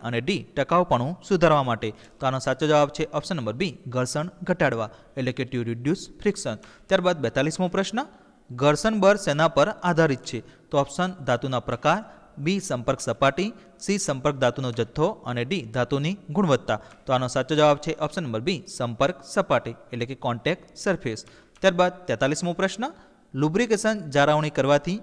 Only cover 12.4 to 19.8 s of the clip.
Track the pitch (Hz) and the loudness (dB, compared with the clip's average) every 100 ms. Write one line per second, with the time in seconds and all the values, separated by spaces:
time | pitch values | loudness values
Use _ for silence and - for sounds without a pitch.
12.4 | 147 196 - 123 120 131 - 113 139 135 | -2 -2 -2 -4 -2 -2 -4 0 2 2
13.4 | 214 - - - - 202 180 135 143 139 | -4 -6 -18 -12 -4 -2 -2 -2 -2 0
14.4 | 127 120 123 117 113 - 170 220 127 120 | 0 0 -4 -2 -4 0 -2 -2 -6 -6
15.4 | 120 185 113 127 120 139 151 202 - 151 | -4 -4 -4 -4 0 0 -2 -4 -4 0
16.4 | 180 127 - 107 - - - 131 127 139 | 4 2 2 -4 -6 -16 -2 -2 0 -2
17.4 | 127 151 151 143 165 151 151 - 151 113 | 0 4 4 4 0 -4 -4 -4 -4 -4
18.4 | 135 165 - - 120 113 139 180 - 208 | -2 -4 -6 -6 -6 0 0 0 -4 -4
19.4 | 190 127 - 113 | 0 0 0 -10